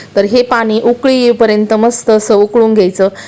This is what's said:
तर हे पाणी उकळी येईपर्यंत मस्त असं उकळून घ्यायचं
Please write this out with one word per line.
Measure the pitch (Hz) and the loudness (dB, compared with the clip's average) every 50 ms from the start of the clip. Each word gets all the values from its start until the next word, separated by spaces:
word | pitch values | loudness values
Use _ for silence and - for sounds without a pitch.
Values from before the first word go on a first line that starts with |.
| - - - | -16 -6 -2
तर | 254 233 | -2 -2
हे | 202 220 254 | 0 0 0
पाणी | 247 247 247 226 226 220 214 220 | 0 0 0 -2 -2 -2 -2 -2
उकळी | - 240 247 - - 269 262 | 0 0 -2 0 0 0 0
येईपर्यंत | 254 247 240 240 240 233 214 214 214 214 202 226 | 2 2 0 2 2 2 0 2 0 0 0 0
मस्त | 214 220 240 233 - - 240 | 0 0 0 -2 -2 -2 0
असं | 214 214 214 - 220 | 0 0 2 0 2
उकळून | 202 208 208 214 240 226 220 220 | 2 2 2 2 0 0 2 2
घ्यायचं | 214 190 185 185 - 190 196 196 - - | 2 0 0 0 -2 -2 -2 -4 -6 -16